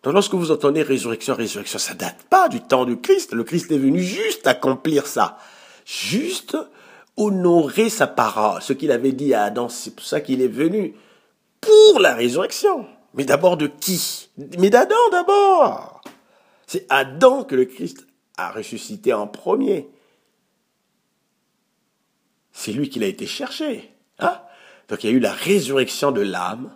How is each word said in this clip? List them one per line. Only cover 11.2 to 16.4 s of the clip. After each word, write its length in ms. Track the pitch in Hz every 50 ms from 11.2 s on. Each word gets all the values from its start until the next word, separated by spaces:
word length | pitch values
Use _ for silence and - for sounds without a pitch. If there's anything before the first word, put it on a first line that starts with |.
| _ _ _ _ _ _ _ _
pour 400 | - 440 427 427 427 427 381 240
la 160 | 185 156 127
résurrection. 720 | 113 120 120 123 160 190 - - - - 415 370 285 202 - - _ _ _ _
Mais 120 | 127 143
d'abord 320 | 135 - - 170 180 175
de 100 | 156 151
qui ? 600 | 139 - - - - 185 165 - - - - - _ _ - 143 131 165
Mais 120 | 175 185 202
d'Adam 260 | 220 240 381 370 427 453 480 440
d'abord. 920 | 359 359 349 392 403 403 403 392 381 339 277 - - - - - - - _ - - _ _ _ _ _